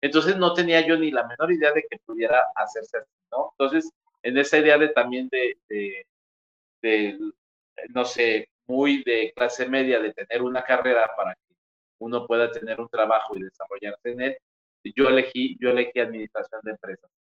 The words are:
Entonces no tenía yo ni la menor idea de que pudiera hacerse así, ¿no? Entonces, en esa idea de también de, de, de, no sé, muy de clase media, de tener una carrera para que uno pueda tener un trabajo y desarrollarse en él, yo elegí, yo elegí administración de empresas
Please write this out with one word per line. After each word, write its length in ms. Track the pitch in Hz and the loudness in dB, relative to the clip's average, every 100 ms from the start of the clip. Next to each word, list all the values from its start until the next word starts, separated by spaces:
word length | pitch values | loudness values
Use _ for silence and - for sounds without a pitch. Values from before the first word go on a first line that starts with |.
Entonces 360 | 147 151 156 196 | 2 2 2 2
no 160 | 180 | 2
tenía 340 | 175 170 165 156 | 2 4 4 4
yo 120 | 165 | 2
ni 120 | 156 | 2
la 160 | 135 117 | 0 -4
menor 240 | 120 165 | -2 0
idea 220 | 175 151 | 2 2
de 140 | 151 151 | 2 -2
que 100 | 110 | -12
pudiera 380 | _ - 113 123 - - | _ -4 2 4 2 0
hacerse 420 | 107 113 110 113 | -6 -6 -8 -10
así, 120 | - _ _ | -10 _ _
¿no? 220 | 123 - _ | -6 -6 _
Entonces, 320 | 139 156 160 _ _ _ | 0 0 -2 _ _ _
en 140 | - 127 | -2 0
esa 220 | 143 156 | 2 4
idea 180 | 151 147 | 6 6
de 140 | 151 | 6
también 380 | 151 120 127 131 | 2 0 -2 -4
de, 280 | 131 123 - _ | -2 -2 -4 _
de, 380 | 104 101 98 95 _ _ _ _ _ _ _ | -6 -6 -8 -16 _ _ _ _ _ _ _
de, 360 | 113 107 104 98 107 - _ _ _ - 117 | 0 2 2 -4 -10 -12 _ _ _ -16 -8
no 160 | 123 | -4
sé, 460 | 120 - 117 107 - _ _ | -4 0 0 0 -4 _ _
muy 360 | 127 143 139 | 0 2 2
de 300 | 127 113 110 | 2 0 0
clase 320 | - 120 - 127 | 0 -2 -2 -2
media, 340 | 135 131 120 | 0 2 0
de 120 | 107 | 0
tener 300 | - 98 117 | -6 -6 -4
una 200 | 127 127 | -2 -4
carrera 480 | 127 127 123 120 110 - | 0 0 4 2 2 0
para 180 | 95 | -6
que 200 | 92 _ _ _ _ _ _ | -6 _ _ _ _ _ _
uno 260 | 113 120 120 | -6 -6 0
pueda 240 | 117 117 | 0 0
tener 300 | 117 110 110 | -2 -8 -8
un 80 | 117 | -6
trabajo 460 | 113 107 110 95 101 | -2 2 2 0 -10
y 60 | |
desarrollarse 680 | 95 _ - 98 196 104 120 | -12 _ -12 -10 -10 -8 -8
en 100 | 120 | -4
él, 160 | 127 - _ _ _ _ 202 | -4 -6 _ _ _ _ -14
yo 140 | 165 131 | 2 4
elegí, 480 | - - - 131 - | 4 2 -2 -4 -2
yo 120 | 123 | 0
elegí 280 | 123 120 - | 2 0 0
administración 600 | 117 110 107 107 - 110 | -4 -4 -8 -8 -8 -10
de 80 | 107 | -12
empresas 380 | 107 101 95 _ _ | -12 -12 -16 _ _